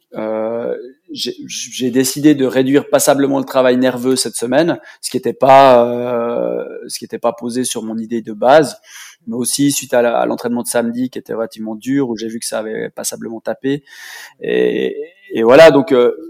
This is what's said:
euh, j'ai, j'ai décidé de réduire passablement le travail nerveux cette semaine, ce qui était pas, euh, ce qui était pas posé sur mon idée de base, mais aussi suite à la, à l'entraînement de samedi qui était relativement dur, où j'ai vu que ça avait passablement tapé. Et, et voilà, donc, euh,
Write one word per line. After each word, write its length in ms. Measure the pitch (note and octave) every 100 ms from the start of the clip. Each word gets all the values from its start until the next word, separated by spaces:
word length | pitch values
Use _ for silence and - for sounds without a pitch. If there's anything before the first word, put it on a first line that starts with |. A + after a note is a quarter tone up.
| _ -
euh, 600 | A2 A2 A2 A#2 B2 - B2+ - -
j'ai, 220 | C3+ A#2 - -
j'ai 440 | - - - B2+
décidé 440 | B2 C3 D3 D3+
de 120 | C#3 B2+
réduire 420 | B2+ C3 C#3 -
passablement 500 | C#3 D3 C#3 C#3 C#3
le 60 |
travail 320 | C3 C3+ B2+ B2+
nerveux 400 | B2+ B2 B2+ B2+
cette 200 | A#2 -
semaine, 420 | A#2+ C3 E3+ C3+ - -
ce 100 | -
qui 60 | B2+
était 160 | A#2
pas, 520 | - C3+ C3+ C3+ B2
euh, 800 | A#2+ A#2+ B2 A#2+ A#2 B2 A#2+ A#2+ - - C3
ce 120 | -
qui 60 |
était 140 | A#2 A2
pas 140 | A#2+
posé 320 | A#2 A#2+ B2
sur 180 | B2 A#2+
mon 160 | A2 A2+
idée 240 | A2+ A#2
de 100 | A2
base, 480 | G#2 A#2+ D3+ C3 - _ - - _ -
mais 100 | A#2+
aussi 360 | A#2 - C#3+
suite 200 | C#3+ B2+
à 100 | B2
la, 160 | A#2+ B2
à 80 | A#2+
l'entraînement 360 | A#2+ A#2+ A#2+
de 60 | A#2
samedi 420 | A#2+ A#2 A#2+ B2+
qui 80 | A2
était 160 | -
relativement 400 | A2+ A2+ - A2
dur, 340 | A2 B2 C#3 B2+
où 80 | G#2+
j'ai 120 | A2+
vu 100 | A2+
que 80 | -
ça 140 | A2+
avait 300 | A2 A2+ A#2
passablement 500 | - - A2+ A2+ A2+
tapé. 420 | - A2+ C3+ C#3+ - - - - - -
Et, 560 | - B1 B1 A#1+ C2 - D#3 _ -
et 100 | A2+
voilà, 300 | A2+ C#3 D#3+
donc, 180 | C#3+ -
euh, 240 | B2+ A#2+ -